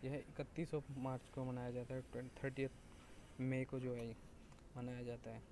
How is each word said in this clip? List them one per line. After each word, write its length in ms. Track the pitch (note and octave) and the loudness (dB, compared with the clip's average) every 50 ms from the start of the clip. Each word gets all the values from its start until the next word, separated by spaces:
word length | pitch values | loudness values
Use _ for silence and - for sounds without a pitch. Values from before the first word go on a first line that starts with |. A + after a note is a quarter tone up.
| - | 0
यह 120 | C3 C#3 | 0 0
इकतीस 580 | C#3+ - - - - C#3+ - - D#3+ D#3+ D3+ - | 0 -2 -4 -4 -4 -4 -2 0 0 2 4 4
of 100 | D3+ C#3+ - C#3 | 2 2 2 -2
मार्च 320 | C3 B2 C3 C3 B2+ - - | 0 2 2 2 0 -2 -4
को 160 | - C3+ C3 | -2 0 2
मनाया 260 | B2+ B2 B2 B2 B2 | 2 2 2 2 2
जाता 220 | A#2+ B2 B2 - C3 | 2 0 0 2 0
है, 80 | C3 B2+ - - A#2+ B2+ B2+ - | -2 -2 0 -4 -4 -4 -4 -4
थर्टियथ 1040 | - - C3+ C3 C3 C3+ C3 - - - - - - - - - - - - - - | 0 0 0 4 4 2 2 2 -4 -12 -12 -12 -12 -12 -12 -12 -12 -12 -10 -2 2
मई 220 | C3 C3 C3 C3 C3 | 4 6 6 6 4
को 160 | - - C3 | 4 2 2
जो 140 | B2+ B2+ B2 | 2 2 2
है 140 | A#2+ A#2 | 2 0
ये 80 | A#2 A2 - - - - - - - - - - - - | -2 -2 -4 -8 -12 -12 -12 -14 -14 -14 -14 -14 -8 -4
मनाया 260 | B2+ B2 B2 B2 B2 B2 | -2 0 0 0 0 0
जाता 280 | A#2+ A#2+ A#2 - A#2 | 0 -2 -2 -2 -4
है। 100 | A2+ A2+ - - | -6 -6 -8 -10